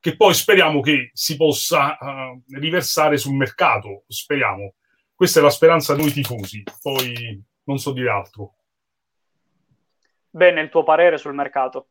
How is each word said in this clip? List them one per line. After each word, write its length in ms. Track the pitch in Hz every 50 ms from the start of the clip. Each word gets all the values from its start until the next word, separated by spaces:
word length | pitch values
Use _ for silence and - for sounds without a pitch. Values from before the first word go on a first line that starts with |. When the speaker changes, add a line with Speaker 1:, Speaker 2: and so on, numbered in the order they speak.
Speaker 1:
che 160 | _ 170 156
poi 180 | - 220 233 160
speriamo 460 | - - - 208 190 175 156 151 143
che 300 | 127 147 151 135 123 120 _
si 220 | - - - 160
possa, 600 | 139 160 151 139 - - - 170 151 139 143 156
eh, 440 | - 139 139 139 135 131 131 127 127 _ _ 135 139
riversare 580 | 143 160 165 180 147 - - - 151 151 147
sul 180 | 139 - 139 139
mercato, 680 | 135 139 - - - 180 151 117 104 - 101 98 101 _ _
speriamo. 680 | - - - _ 147 139 123 101 87 95 101 98 _ _ _ _ _ _ _ _ _
Questa 240 | _ 185 170 - 160
è 40 | 147
la 60 | 143
speranza 460 | 143 - - 160 170 165 - - 147
di 80 | 139 156
noi 100 | 147 -
tifosi, 500 | 143 135 - 123 110 98 95 - 107 101 - - - -
poi 580 | 143 139 131 127 123 120 120 117 117 107 98 98 _ _ _ _
non 160 | - 139 135
so 140 | - 147 135
dire 180 | 117 127 117
altro. 460 | 107 101 98 - _ 104 104 98 _ _ _ _ _ _ _ _ _ _ _ _ _ _ _ _ _ _ _ _ _ _ _ _ _ _ _ _ _ _ _ _ _ _ _ _
Speaker 2:
Bene, 320 | _ 165 175 180 180 165
il 80 | 156 147
tuo 140 | - 165 156
parere 340 | 160 156 156 170 180 160
sul 160 | 143 - 147 139
mercato? 540 | 143 139 131 - 139 131 131 131 135 131 _